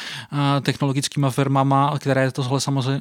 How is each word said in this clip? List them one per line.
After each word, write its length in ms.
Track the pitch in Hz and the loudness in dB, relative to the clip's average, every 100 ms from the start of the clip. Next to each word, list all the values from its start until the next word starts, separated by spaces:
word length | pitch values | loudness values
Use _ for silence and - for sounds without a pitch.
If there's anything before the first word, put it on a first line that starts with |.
| - 143 - | -12 -12 -8
eh, 280 | 147 143 139 | -2 2 2
technologickýma 720 | 127 120 143 135 - 147 139 | 0 0 0 0 -2 0 0
firmama, 680 | 120 135 139 135 139 139 147 | 0 2 2 4 4 2 0
které 320 | 139 131 131 | 0 2 2
tohle 300 | 143 127 135 | 0 -2 0
samozřejmě, 400 | 143 139 127 135 | 0 0 0 -2